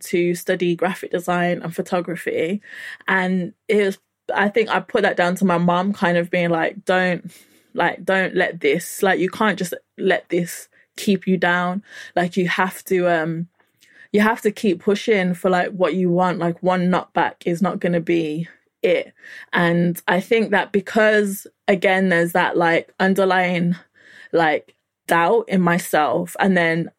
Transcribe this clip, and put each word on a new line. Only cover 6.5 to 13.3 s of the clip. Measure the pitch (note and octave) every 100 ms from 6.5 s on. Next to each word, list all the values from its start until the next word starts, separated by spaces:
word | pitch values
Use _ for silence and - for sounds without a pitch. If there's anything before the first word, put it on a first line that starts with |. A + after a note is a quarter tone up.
like, | E3 D#3+ G3+
"Don't, | - F#3 F#3 F3 F3 - _ _ _
like, | - E3+ -
don't | F3 F#3+ F#3
let | F3+ F3+ E3+
this, | D3 D#3+ - -
like, | G3 F3+
you | F3+
can't | - A3 F3+
just | F3+ - - -
let | F#3 F3+ -
this | E3+ E3+ - - _ _ -
keep | - F#3+ F#3
you | F#3
down. | F3 F3 F3+ F#3+ - - -
Like, | - F3+ F#3+
you | F3
have | - F#3+ -
to, | - F#3 F3
um, | E3+ D#3+